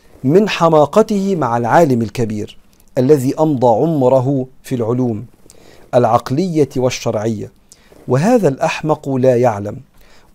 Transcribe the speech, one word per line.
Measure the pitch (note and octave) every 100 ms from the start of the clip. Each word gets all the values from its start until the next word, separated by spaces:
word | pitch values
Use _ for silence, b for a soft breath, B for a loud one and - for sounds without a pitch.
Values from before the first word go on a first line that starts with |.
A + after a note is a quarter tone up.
| b -
من | C3 F3+ G#3+
حماقته | - E3 D#3 C#3+ G#3 G#3+ G3+ G3 F3+
مع | B2+ A#2+
العالم | A#2 D3+ D#3 A#2+
الكبير | G#2+ - A2 G#2 G2+ - _ _ _ C3
الذي | B2+ D3+ B2+ D3+
أمضى | D#3+ C3+ B2
عمره | G#2+ D#3+ D#3 B2+ C3 B2+ C#3 B2+ -
في | - B2+
العلوم | A2 B2 B2 G#2+ A#2+ - - B B B B B2+
العقلية | A#2+ A#2 - C3+ F#3+ D#3 C#3 C3
والشرعية، | B2+ - B2 G#2+ A2+ G#2+ G#2+ - _ B B B -
وهذا | B2+ G3 B3+ D#3+
الأحمق | C3 D#3+ - D3+ D3+ C#3
لا | C3 B2+ A#2+
يعلم، | B2 G2+ G2+ B2 - b b b b